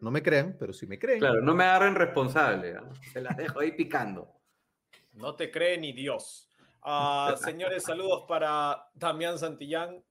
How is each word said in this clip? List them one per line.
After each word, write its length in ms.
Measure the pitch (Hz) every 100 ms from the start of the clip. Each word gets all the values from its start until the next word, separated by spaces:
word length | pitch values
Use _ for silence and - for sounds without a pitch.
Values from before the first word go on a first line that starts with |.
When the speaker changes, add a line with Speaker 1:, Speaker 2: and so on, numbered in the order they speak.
Speaker 1:
no 120 | 113
me 100 | 143
crean, 340 | 151 147 175 -
pero 160 | 101
si 140 | 95 95
me 140 | 98
creen". 180 | 233 233
Speaker 2:
Claro, 220 | 143 117
no 140 | 131
me 100 | 170
agarren 320 | 185 185 196 190
responsable, 800 | 170 147 127 147 135 95 87 90
¿ah? 120 | 123 - -
Se 80 | 127
las 160 | 127 131
dejo 220 | 160 135
ahí 140 | 156
picando. 600 | 160 156 143 107 92 - _ _ _ _ _ _ _ _
Speaker 3:
No 200 | 107 131
te 160 | 147 156
cree 260 | 160 170 175
ni 140 | 151
Dios. 520 | 123 139 113 - - _ _ _ _
Ah, 520 | 143 147 143 143 143 135
Speaker 2:
<laughs> 180 | -
Speaker 3:
señores, 280 | 160 185 185
saludos 420 | 180 165 190 180 -
para 600 | 165 156 151 147 143 -
Damián 440 | _ 170 156 170 170
Santillán, 640 | 160 139 143 160 175 180 _